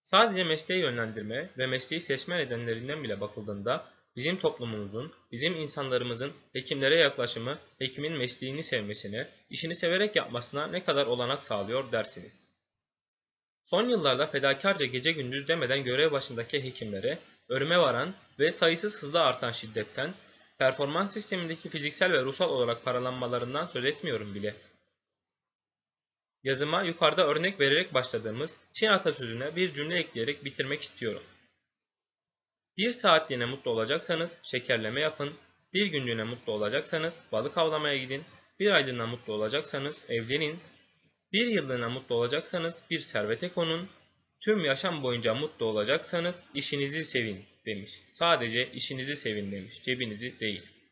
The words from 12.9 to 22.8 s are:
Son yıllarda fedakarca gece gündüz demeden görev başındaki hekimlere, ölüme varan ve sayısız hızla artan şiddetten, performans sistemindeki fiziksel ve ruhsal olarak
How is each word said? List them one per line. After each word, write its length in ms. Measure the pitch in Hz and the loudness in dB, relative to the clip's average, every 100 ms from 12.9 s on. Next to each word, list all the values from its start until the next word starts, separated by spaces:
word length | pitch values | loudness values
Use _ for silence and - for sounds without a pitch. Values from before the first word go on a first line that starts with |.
| _ _ _ _ _ _ _ | _ _ _ _ _ _ _
Son 240 | - 175 247 | 0 2 4
yıllarda 380 | 226 143 127 156 | 4 4 2 2
fedakarca 600 | 139 135 139 196 190 131 | 2 2 2 2 2 0
gece 260 | 127 143 | 0 0
gündüz 360 | 160 123 139 139 | -2 -4 -4 0
demeden 360 | 165 123 135 | 0 2 0
görev 280 | 127 127 156 | 0 2 4
başındaki 520 | 139 - 117 117 143 | 2 -2 -6 -4 -4
hekimlere, 540 | 131 - 110 98 113 165 - _ _ | -4 -8 -6 -2 -2 -4 -10 _ _
ölüme 300 | 131 143 180 | -2 4 6
varan 360 | 147 120 160 196 _ - | 6 4 -2 -6 _ 2
ve 120 | 156 | 2
sayısız 520 | - 165 165 208 202 | 4 4 4 0 -4
hızla 200 | 143 165 | -2 4
artan 300 | 147 123 123 | 4 2 -4
şiddetten, 600 | 113 110 110 107 - 147 190 - _ _ _ | -4 -6 -6 -4 -4 -6 -6 -20 _ _ _
performans 540 | 131 131 143 160 196 | 2 4 0 0 0
sistemindeki 560 | 214 - 185 170 160 - | -4 -4 -4 -4 -6 -8
fiziksel 440 | 160 143 - 185 | -4 -4 2 4
ve 100 | 156 | 4
ruhsal 280 | 131 135 175 | 2 0 2
olarak 340 | 135 120 117 | 4 2 2